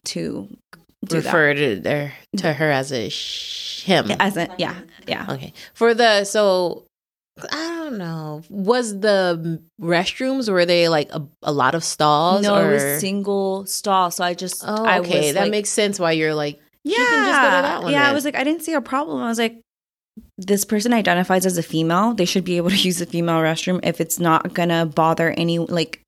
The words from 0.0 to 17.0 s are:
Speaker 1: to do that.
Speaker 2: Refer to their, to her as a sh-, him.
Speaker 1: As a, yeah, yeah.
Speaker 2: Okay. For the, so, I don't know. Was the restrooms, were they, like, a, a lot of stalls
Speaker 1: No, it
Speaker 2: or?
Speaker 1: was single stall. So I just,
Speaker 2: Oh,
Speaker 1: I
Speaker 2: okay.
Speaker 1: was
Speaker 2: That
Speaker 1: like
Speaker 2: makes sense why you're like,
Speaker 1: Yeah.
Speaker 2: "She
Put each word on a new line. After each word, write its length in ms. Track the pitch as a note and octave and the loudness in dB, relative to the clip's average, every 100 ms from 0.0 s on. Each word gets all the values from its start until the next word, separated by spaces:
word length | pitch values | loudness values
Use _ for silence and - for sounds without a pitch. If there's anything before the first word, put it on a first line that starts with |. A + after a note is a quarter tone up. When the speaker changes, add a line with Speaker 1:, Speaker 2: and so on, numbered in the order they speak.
| - | -12
Speaker 1:
to 420 | F3 E3 - G3+ - _ - _ _ - | -8 -8 -8 -12 -18 _ -20 _ _ -4
do 140 | E3 | -2
that. 40 | - | 0
Speaker 2:
Refer 280 | E3 D3 C#3+ | 2 2 2
to 200 | C#3+ F#2+ | 0 -2
their, 320 | G2 D3 C#3+ - - G3 | -2 -2 -4 -12 -10 -4
to 160 | F3 | -2
her 180 | C#3+ D#3 | 0 0
as 220 | C3+ C#3 | 0 -2
a 160 | B2+ G2 | -6 -6
sh-, 760 | - - - - - - - | -8 -8 -10 -10 -10 -10 -8
him. 260 | - E3 B2 G3+ | 2 2 2 0
Speaker 1:
As 180 | G#3+ E3+ | 0 -2
a, 100 | E3+ - | -6 -6
yeah, 220 | D#3+ F3 - - - | -6 -8 -16 -18 -10
yeah. 180 | - - | -8 -6
Speaker 2:
Okay. 240 | C3+ C#3 - - - | -8 -10 -18 -20 0
For 180 | A3+ | 2
the, 300 | A3+ A#3 G3+ | 6 4 4
so, 640 | G3+ G#3+ G3+ F#3 F3 - - _ _ _ _ - - | 2 2 4 2 0 -4 -14 _ _ _ _ -18 -10
I 300 | D4+ E4 E4 | -8 -6 -6
don't 140 | D#4 G#3+ | -8 -8
know. 420 | E3+ E3 D3+ D3+ E3 | -8 -8 -8 -12 -10
Was 500 | G3+ F#3+ B3 A3+ G3 | -4 0 0 0 -2
the 640 | G#3+ G3 F3+ E3+ E3 D#3+ - - | 2 2 2 0 -4 -6 -10 -8
restrooms, 720 | E3+ E3+ F#3 - C4 C4+ A3 | 0 0 0 -4 -4 -2 0
were 140 | F#3 F3 | 2 4
they, 220 | F3 E3+ | 4 4
like, 200 | D#3 - | 2 0
a, 80 | D#3+ C#3 _ | -6 -12 _
a 80 | - | -4
lot 240 | C#3+ C3 E3+ | 2 2 2
of 80 | |
stalls 580 | - - D3+ D3 E3+ G3 | -4 2 4 4 4 2
Speaker 1:
No, 120 | G3+ G3+ | 4 4
it 80 | D#3 | 4
Speaker 2:
or? 60 | |
Speaker 1:
was 260 | C#3+ C#3 D3 | 2 0 -2
single 640 | F#3+ G3+ G3 G3 G3 F#3+ F#3+ | -4 -4 -2 -2 -2 -4 -6
stall. 420 | - G#3 F#3+ F3+ | -6 0 2 2
So 140 | F3+ | 0
I 100 | F3+ | -2
just, 300 | F3+ F#3 - G3 | -2 -6 -8 -6
Speaker 2:
Oh, 200 | G#3+ A3+ | -2 2
Speaker 1:
I 140 | F3+ | 2
Speaker 2:
okay. 280 | F3 D3+ D3+ | 2 2 2
Speaker 1:
was 60 | E3+ | 2
Speaker 2:
That 60 | |
Speaker 1:
like 80 | G#3 | 0
Speaker 2:
makes 180 | G#3 G3+ | 0 -2
sense 300 | - G#3 G3+ | 0 0 0
why 140 | E3 | 0
you're 200 | D#3+ D#3 | 2 0
like, 260 | D3+ D3 C#3+ _ _ | 0 -4 -6 _ _
Speaker 1:
Yeah. 120 | C#4+ | -2
Speaker 2:
"She 100 | A4+ | 0